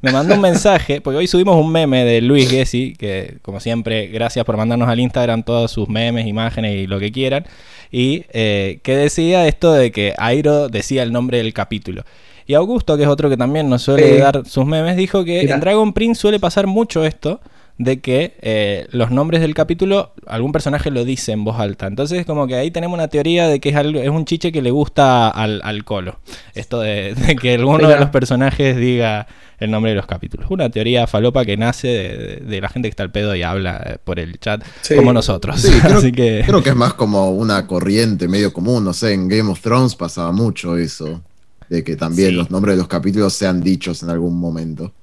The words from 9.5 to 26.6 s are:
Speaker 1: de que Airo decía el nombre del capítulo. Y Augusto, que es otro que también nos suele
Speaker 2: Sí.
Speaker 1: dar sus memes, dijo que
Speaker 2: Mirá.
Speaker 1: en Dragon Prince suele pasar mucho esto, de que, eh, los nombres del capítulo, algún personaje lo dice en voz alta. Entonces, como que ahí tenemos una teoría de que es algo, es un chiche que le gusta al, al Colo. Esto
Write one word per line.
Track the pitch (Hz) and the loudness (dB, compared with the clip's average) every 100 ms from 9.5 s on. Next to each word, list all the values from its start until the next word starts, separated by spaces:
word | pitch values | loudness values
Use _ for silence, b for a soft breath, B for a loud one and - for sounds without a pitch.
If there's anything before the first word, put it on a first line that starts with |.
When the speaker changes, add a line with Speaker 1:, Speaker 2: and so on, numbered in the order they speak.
| - 165 | 4 4
Speaker 1:
de | 151 123 | 4 2
que | 104 101 - | 0 -4 -2
Airo | 113 131 151 147 143 | -2 0 2 2 0
decía | 113 - 135 | -4 -2 -2
el | 120 | -2
nombre | 120 127 123 | -2 -2 -2
del | 113 | -2
capítulo. | 110 101 107 - 92 - b b b b | -4 -6 -6 -8 -12 -14 b b b b
Y | |
Augusto, | 143 185 240 - 151 | 0 2 -2 0 2
que | |
es | 147 | 2
otro | 143 147 | 2 2
que | 127 | 0
también | 123 151 147 | 0 0 0
nos | 123 | 0
suele | - 139 151 139 | 2 4 6 6
Speaker 2:
Sí. | |
Speaker 1:
dar | 139 139 - | 4 2 -2
sus | - 135 | -2 0
memes, | 160 165 180 | 0 0 0
dijo | 190 196 | 0 0
que | 170 175 | 0 0
Speaker 2:
Mirá. | - 143 | 0 0
Speaker 1:
en | |
Dragon | 175 208 220 | 2 2 2
Prince | - 226 233 | 0 0 2
suele | 208 208 | 2 2
pasar | 185 202 196 | 0 0 0
mucho | 196 226 165 156 | 0 0 0 -2
esto, | - 147 208 b b b - | -2 -6 -6 b b b -6
de | 123 131 | -2 -2
que, | 131 127 170 - | 0 -2 -2 -6
eh, | 110 110 101 98 - | -4 -2 0 -4 -6
los | 123 113 | -2 0
nombres | 123 156 165 | 0 0 0
del | 160 | 0
capítulo, | 151 156 170 190 196 - - - | -2 -2 0 0 0 -2 -12 -10
algún | 110 131 | -6 -2
personaje | 151 151 143 151 | -2 -2 -4 -2
lo | 131 | -2
dice | 120 131 - | -4 -4 -4
en | 107 | -4
voz | 104 113 | -4 -4
alta. | 104 95 98 | -4 -6 -8
Entonces, | 101 147 180 170 | -6 -4 -4 -4
como | 151 135 | -4 -2
que | 127 | -2
ahí | 151 | -4
tenemos | 170 170 175 | -4 -6 -4
una | 156 | -2
teoría | 147 147 170 165 | -2 0 2 2
de | 143 | 2
que | 143 | 0
es | 147 | 0
algo, | 143 151 | 0 -2
es | 131 | -2
un | 156 151 | -2 -2
chiche | 160 175 | -2 -2
que | 160 | -2
le | 127 | 0
gusta | 135 147 - 135 127 113 | 0 0 4 4 6 2
al, | - 110 104 | 0 -4 -4
al | 101 107 | -6 -10
Colo. | 104 104 92 - B B B | -8 -8 -8 -12 B B B
Esto | - | -16